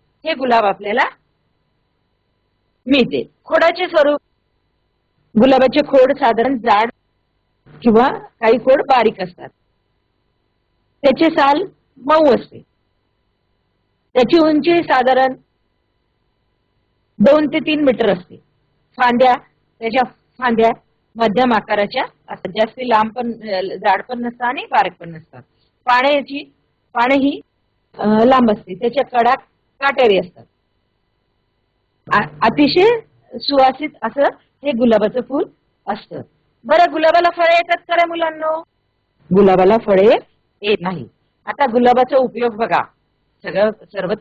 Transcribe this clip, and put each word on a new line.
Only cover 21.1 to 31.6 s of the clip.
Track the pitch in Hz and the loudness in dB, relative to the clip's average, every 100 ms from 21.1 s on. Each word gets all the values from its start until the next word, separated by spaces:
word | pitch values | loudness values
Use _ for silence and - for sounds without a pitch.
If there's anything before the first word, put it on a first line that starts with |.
| 220 | -4
मध्यम | 226 196 254 | -2 0 0
आकाराच्या | 214 202 208 202 247 | 0 -2 -4 -2 -4
असतात. | - _ - 185 - | -8 _ -20 -18 -10
जास्ती | 180 226 - 254 | -4 -4 -4 -2
लांब | 220 220 | -2 -2
पण, | 240 240 220 214 | -6 -8 -8 -8
अ, | 190 | -6
जाड | 190 190 208 196 | -6 -4 -2 -2
पण | - 240 240 | -4 -10 -10
नसतात | 240 247 | -6 -6
आणि | 285 453 | -6 -4
बारीक | 269 294 | -2 -2
पण | 185 170 | -6 -18
नसतात. | 165 160 123 - _ _ _ - | -20 -20 -20 -20 _ _ _ -2
पाने | 247 269 294 | 0 2 -2
याची, | 277 277 302 _ _ _ _ | -4 -14 -16 _ _ _ _
पाने | - 247 277 | -4 0 0
ही, | 277 370 - _ _ _ _ - | 0 -4 -14 _ _ _ _ -6
अ, | 208 214 240 | 0 2 4
लांब | 262 233 | 4 2
असते. | 208 - 185 | -2 -6 -6
त्याच्या | 240 269 247 | -6 -4 -4
कडा | 247 233 269 _ _ _ - | 0 0 0 _ _ _ -6
काटेरी | 277 277 240 190 | -4 0 0 0
असतात. | 180 _ - _ _ _ _ _ _ _ _ _ _ _ | -6 _ -20 _ _ _ _ _ _ _ _ _ _ _